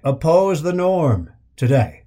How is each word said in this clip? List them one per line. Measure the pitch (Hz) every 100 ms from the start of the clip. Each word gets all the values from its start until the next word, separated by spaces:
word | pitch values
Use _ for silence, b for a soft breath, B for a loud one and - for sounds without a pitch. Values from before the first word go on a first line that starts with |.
Oppose | 135 135 160 175 196 170
the | 165
norm | 180 180 190 147 101 82 _ _ -
today | 123 135 113 -